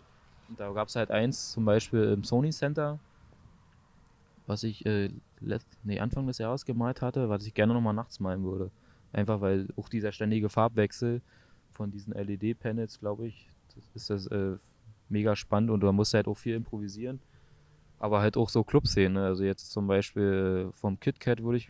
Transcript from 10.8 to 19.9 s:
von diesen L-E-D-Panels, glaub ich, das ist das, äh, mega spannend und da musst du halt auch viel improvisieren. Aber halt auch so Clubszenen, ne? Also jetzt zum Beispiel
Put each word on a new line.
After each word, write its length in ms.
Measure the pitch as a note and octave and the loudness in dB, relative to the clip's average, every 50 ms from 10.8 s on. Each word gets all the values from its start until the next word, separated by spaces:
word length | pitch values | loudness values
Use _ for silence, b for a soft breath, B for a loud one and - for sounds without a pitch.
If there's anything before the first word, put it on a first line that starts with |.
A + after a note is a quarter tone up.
| G#2 - - - A#2+ A#2+ A#2+ A#2+ b b b b b b b b b _ | 2 2 0 -2 -2 -2 -2 -4 b b b b b b b b b _
von 200 | - - G#2+ G2+ | -12 -8 -8 -8
diesen 220 | G2+ G2+ G2 G#2 - | -8 -8 -10 -8 -6
L-E-D-Panels, 840 | G#2 G2+ G2+ G2+ F#2+ G#2+ A2+ A#2 - - A#2 A2 A#2 A2+ G#2+ - - | -6 -4 -4 -4 -2 -2 -2 -2 -2 -4 -4 -4 -4 -4 -6 -8 -8
glaub 220 | G#2+ G#2 G#2 G#2+ | -6 -6 -6 -6
ich, 260 | A#2 A2+ G#2 - - - - _ _ _ - | -8 -10 -10 -14 -20 -20 -20 _ _ _ -20
das 80 | - - - - | -20 -20 -18 -16
ist 160 | A2+ - - | -10 -6 -4
das, 180 | G#2 G2 F#2+ | -4 -4 -4
äh, 300 | - G#2 G2+ G2 F#2+ F#2+ G2+ - _ _ _ _ - - _ _ - | -4 -2 -2 -2 -2 -4 -6 -10 _ _ _ _ -20 -20 _ _ -4
mega 240 | A2 G#2 G#2 A2 G#2 | -2 0 2 2 0
spannend 340 | - - - G#2+ G#2 A2+ A2+ | 0 0 0 2 2 4 2
und 100 | A2 G2+ | 2 4
da 100 | G2+ G2 | 4 4
musst 220 | G2 G2+ G#2 - - | 4 4 2 2 2
du 40 | |
halt 100 | G#2+ G#2 | 2 2
auch 100 | G#2 G2+ | 0 -4
viel 180 | - - A#2 A2+ | -4 -4 -4 -4
improvisieren. 640 | A2+ A#2 - A#2 G#2 G#2 G2 G2 G#2+ A#2 B2+ C3+ C3 b b b b b b b b b b b b b b _ - | -4 -6 -8 -8 -8 -8 -10 -10 -8 -8 -8 -10 -10 b b b b b b b b b b b b b b _ -4
Aber 220 | A2 G#2 G#2+ G2+ | 0 2 4 4
halt 140 | G#2 G#2+ - | 4 4 4
auch 140 | A#2+ A2+ - | 2 2 4
so 140 | - A#2 A2 | 4 2 4
Clubszenen, 500 | - - D3 - - - G2+ F#2+ F#2 F#2+ | 4 4 4 4 4 4 4 4 4 4
ne? 120 | G2 G2 | 2 0
Also 180 | F#2+ F#2 F#2+ G2 | 0 0 0 0
jetzt 280 | G2 F#2+ - - - | 0 -2 -4 -8 -8
zum 140 | - G#2 G2+ | -4 -2 0
Beispiel 840 | G2 | 2